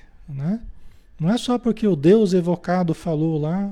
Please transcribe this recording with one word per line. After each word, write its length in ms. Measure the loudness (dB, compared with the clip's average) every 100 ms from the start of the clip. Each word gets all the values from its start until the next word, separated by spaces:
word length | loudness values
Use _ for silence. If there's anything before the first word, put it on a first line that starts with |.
| -14 -20 -14
né? 320 | -8 -6 -6 -8 -16 -18 -20 -20 -4
Não 100 | 0
é 80 | 0
só 220 | 0 -2
porque 280 | 0 0 0
o 80 | 2
Deus 380 | 6 6 6
evocado 640 | 2 0 -2 -2 0 0 -2
falou 440 | -4 -2 0 -2
lá, 300 | -2 -4 -4